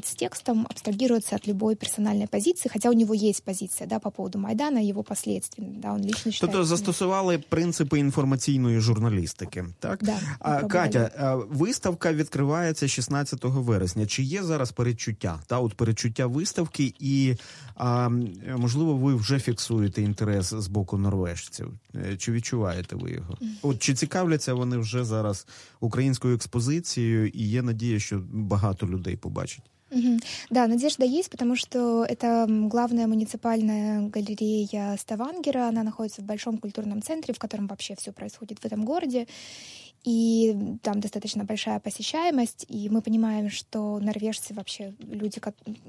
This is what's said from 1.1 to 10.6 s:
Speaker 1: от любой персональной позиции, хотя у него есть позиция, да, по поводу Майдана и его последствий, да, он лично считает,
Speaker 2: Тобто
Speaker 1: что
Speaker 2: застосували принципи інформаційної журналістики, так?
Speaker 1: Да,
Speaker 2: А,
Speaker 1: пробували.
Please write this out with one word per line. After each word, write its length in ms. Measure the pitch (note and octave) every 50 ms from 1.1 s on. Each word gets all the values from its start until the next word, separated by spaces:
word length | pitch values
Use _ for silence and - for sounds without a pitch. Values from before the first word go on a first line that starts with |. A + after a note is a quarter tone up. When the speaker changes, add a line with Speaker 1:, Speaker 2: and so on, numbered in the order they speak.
| A#3+ A3+ G#3 - -
Speaker 1:
от 100 | G3+ -
любой 280 | G#3 G#3 F#3+ A3 A3 A3
персональной 500 | G#3 - - - - G#3 G#3+ G#3 G#3 G3+
позиции, 440 | G#3 - G3+ G3+ E4 F4+ - - B3+ -
хотя 160 | G#3+ - A#3+
у 20 | A#3+
него 220 | A3+ A3+ G#3 A3
есть 300 | G#3 G#3 G#3+ G3 - -
позиция, 420 | - F#3 F#3 G3+ F3+ - - - F#3
да, 100 | A3 A3
по 120 | - G#3
поводу 280 | - - F#3+ F#3+ F#3 G3+
Майдана 400 | G3 G#3 A3 G#3+ C#4+ D4+ D4 A#3
и 80 | G#3+
его 160 | G3+ G3 G3+ G3+
последствий, 640 | - G#3 - - G#3+ G3+ F#3+ - - - - F#3+ F#3 G3+ G#3 -
да, 100 | G#3 G#3
он 80 | G#3
лично 320 | G3+ G3 A3 - - A#3 G3+
считает, 80 | -
Speaker 2:
Тобто 180 | - E3+ G3+ G3
Speaker 1:
что 60 | F3
Speaker 2:
застосували 760 | D#3+ E3+ E3+ G#3 G3 F3 - F#3+ F3+ F#3+ F#3+ F#3+ F#3 F3 D#3+
принципи 600 | C#3 - - D#3 E3+ F3 E3 - E3 C#3 D#3+ D3
інформаційної 840 | C#3+ C#3 C3+ - C3+ C3+ C3+ C3 - - C#3 C3 B2+ A#2+ A2+ A2+
журналістики, 840 | A2 A#2 A#2 G#2+ A2 A#2 G#2+ F#2+ E2+ D#2 - - F#2 E2+ - F#2 F2+ F2 F2 -
так? 220 | - - G3 G3+ G#3+
Speaker 1:
Да, 160 | G#3 G#3+ G3+ D#3+ D3 D3 -
Speaker 2:
А, 180 | - - D3
Speaker 1:
пробували. 100 | C#3